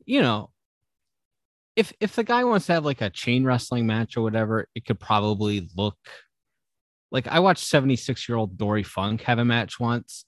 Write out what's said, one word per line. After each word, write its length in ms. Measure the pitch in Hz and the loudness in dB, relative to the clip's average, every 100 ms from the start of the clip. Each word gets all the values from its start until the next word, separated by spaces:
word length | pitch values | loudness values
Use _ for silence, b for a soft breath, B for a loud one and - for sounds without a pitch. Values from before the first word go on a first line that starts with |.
| - | -2
you 160 | 277 | 2
know, 260 | 143 107 101 _ _ _ _ _ _ _ _ _ _ _ _ - | 2 2 -4 _ _ _ _ _ _ _ _ _ _ _ _ -2
if, 160 | 214 - | -2 -2
if 140 | 214 | -4
the 100 | - | -2
guy 200 | 226 240 | 0 2
wants 200 | 247 214 - | 2 2 2
to 60 | |
have, 120 | 170 147 | 0 0
like, 160 | 135 | -2
a 80 | 107 | -4
chain 340 | - - 123 | -4 0 2
wrestling 420 | 131 127 - 123 113 | 4 2 0 -2 0
match 300 | 110 117 - | 0 -2 -2
or 60 | |
whatever, 460 | 113 110 110 110 - | 0 0 0 0 -4
it 120 | - - | -8 -4
could 120 | 113 | -4
probably 680 | - 107 104 104 104 104 85 85 | 0 0 2 0 0 -2 -4 -4
look 220 | 101 - - - _ _ _ _ _ _ _ _ _ | -4 -4 -12 -20 _ _ _ _ _ _ _ _ _
like, 180 | 127 123 | -6 0
I 120 | 165 | 2
watched 240 | 190 175 | 4 2
seventy-six-year-old 920 | - 151 135 123 - 127 - 117 107 92 | 2 2 4 0 -2 -6 -4 -2 -2 -2
Dory 260 | 104 107 | 0 0
Funk 360 | 98 - 98 113 | -2 -4 -2 -2
have 160 | - 117 | 0 2
a 60 | |
match 340 | 120 117 104 - | 2 2 -2 -4
once. 460 | 117 120 - - | -2 -2 -6 -18